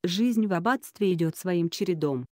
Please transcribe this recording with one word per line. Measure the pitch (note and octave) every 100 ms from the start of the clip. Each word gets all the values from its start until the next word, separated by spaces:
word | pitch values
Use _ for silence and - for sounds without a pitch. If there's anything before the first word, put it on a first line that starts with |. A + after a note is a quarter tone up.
| F3+
Жизнь | F3+ A#3+ A3+ G#3+
в |
аббатстве | F3 G3 C4+ - - G3+
идёт | F3 E3 -
своим | F#3 F3 E3+
чередом. | - G3 E3 D3 C3 B2+ _